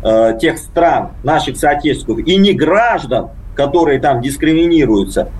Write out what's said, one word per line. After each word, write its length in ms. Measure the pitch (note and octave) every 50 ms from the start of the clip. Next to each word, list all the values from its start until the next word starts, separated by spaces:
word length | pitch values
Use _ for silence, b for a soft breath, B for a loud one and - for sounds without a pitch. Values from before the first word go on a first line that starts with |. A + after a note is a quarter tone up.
| -
э, 340 | A2 A2 A2+ A2+ A2+ A2+ A2+
тех 200 | - D#3+ - -
стран, 500 | - - - E3+ E3+ E3+ D3 C3 - - - - -
наших 340 | C3+ D#3+ D3+ - - B2 -
соотечественников, 680 | - D3 D3 D3 - D#3 C#3+ - - - A2 A2+ A#2 D#3
и 80 | F3+
не 180 | F#3+ G3 G3+ F#3
граждан, 760 | C3+ D3+ D3+ F3 G#3 A#3 A#3+ A3 F3 - C3+ B2 A2+ F#2+ - - - - - -
которые 440 | - C#3 C#3 C3+ F3 E3 D3+ C#3 C3
там 220 | B2+ D3+ C3+ A#2+
дискриминируются, 1080 | A#2+ C#3 C#3 - - D3+ D#3+ D#3+ E3+ E3+ E3+ D#3+ C#3+ A#2+ G#2+ G2+ G2 - - F#2+ - - - -